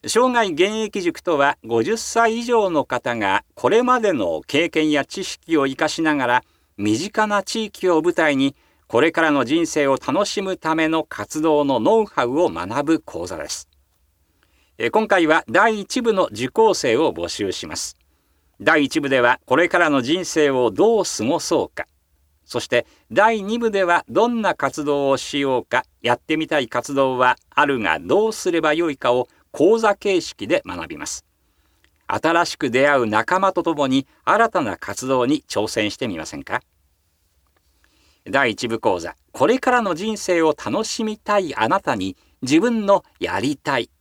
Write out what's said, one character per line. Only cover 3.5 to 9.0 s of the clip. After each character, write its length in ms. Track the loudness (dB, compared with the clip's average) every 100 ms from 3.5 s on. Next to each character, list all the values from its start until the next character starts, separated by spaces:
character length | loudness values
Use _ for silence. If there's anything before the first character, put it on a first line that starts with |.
こ 140 | -4 2
れ 160 | 2
ま 160 | 2 2
で 140 | 2
の 280 | 0 -2 -4 -2
経 220 | -2 0
験 220 | 0 0
や 120 | 0
知 220 | -2 -8 -10
識 320 | -12 -2 0
を 100 | 0
生 80 | 0
か 140 | -4
し 120 | 0
な 140 | 0 0
が 120 | 2
ら、 160 | 0 _ _ _ -4
身 200 | -2 -2
近 300 | -2 -2 0
な 160 | -2
地 220 | -2 -6 -6
域 240 | -2 0
を 120 | 2
舞 120 | 2
台 240 | 2 2 2
に、 180 | 0 -2 _ _ _
こ 140 | 2